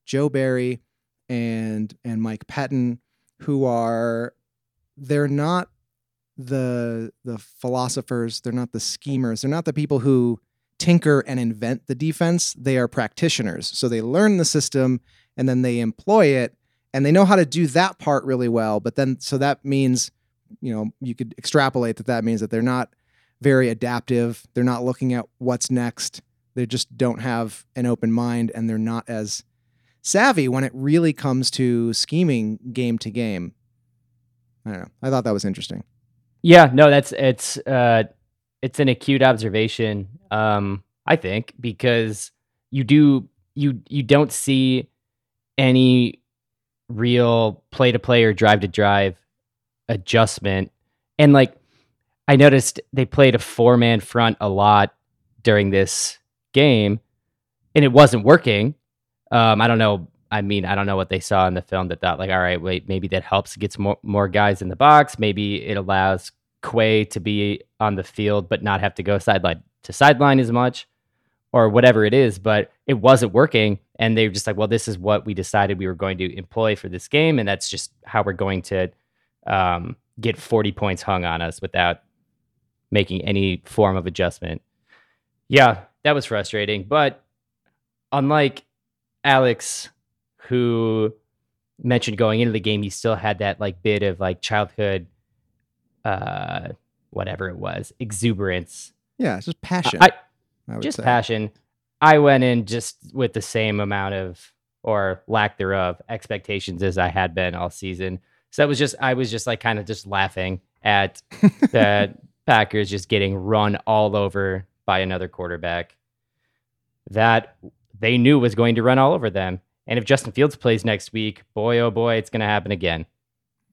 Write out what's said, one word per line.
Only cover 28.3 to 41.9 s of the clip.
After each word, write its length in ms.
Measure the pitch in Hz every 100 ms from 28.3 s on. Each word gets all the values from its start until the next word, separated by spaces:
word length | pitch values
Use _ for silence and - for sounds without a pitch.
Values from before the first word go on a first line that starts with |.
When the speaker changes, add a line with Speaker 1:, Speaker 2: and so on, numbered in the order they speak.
| 120 113
Speaker 1:
and 140 | 113 113
they're 100 | 110
not 260 | 113 117 -
as 360 | 113 104 - - _ _ _ _ _
savvy 460 | - 196 262 180 127
when 160 | 131
it 80 | 135
really 380 | 131 139 165 165
comes 380 | - 139 131 127
to 400 | - 123 120 117
scheming 640 | 110 - 156 175 120 107 107 123
game 240 | 120 120 113
to 120 | 113
game. 420 | 110 113 92 87 - _ _ _ _ _ _ _ _ _ _ 113
I 40 |
don't 100 | 95
know. 80 | - _
I 80 | 135
thought 140 | 131
that 80 | 113
was 120 | 101
interesting. 400 | 98 95 - 98 - _ _ _ _ _
Speaker 2:
Yeah, 280 | 170 175 147
no, 160 | 127 151
that's, 220 | 143 -
it's, 440 | - 131 - - -
uh, 460 | - 131 120 113 110 _ _ _ _ _
it's 180 | 131 -
an 80 | 135
acute 340 | 120 - 135
observation, 840 | 131 110 110 107 110 - 110 101 98 131 -
um, 520 | 107 107 104 101 98 - _ -
I 100 | 160
think, 380 | 92 107 - -
because 720 | 120 95 127